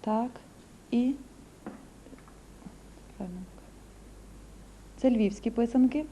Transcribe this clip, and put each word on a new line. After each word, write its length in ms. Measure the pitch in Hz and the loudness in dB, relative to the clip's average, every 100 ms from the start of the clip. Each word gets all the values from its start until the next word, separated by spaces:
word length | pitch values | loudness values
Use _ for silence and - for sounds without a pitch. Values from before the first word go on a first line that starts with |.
Так, 300 | - 214 247 - - - - - - | 0 -2 -2 -8 -20 -20 -20 -20 -2
і 240 | 240 247 285 - - - - - - - - - - - - - - - - - - - - 190 180 185 - - - - - - - - - - - - - - - | 2 2 0 -8 -20 -20 -16 -16 -16 -20 -20 -20 -20 -20 -20 -20 -20 -20 -20 -20 -20 -20 -12 -12 -10 -14 -18 -20 -20 -20 -20 -20 -20 -20 -20 -20 -20 -20 -20 -20 0
це 80 | 262 | 2
львівські 420 | 233 202 208 233 | 4 2 2 -4
писанки. 540 | 233 233 262 254 294 311 | 0 2 6 4 4 -6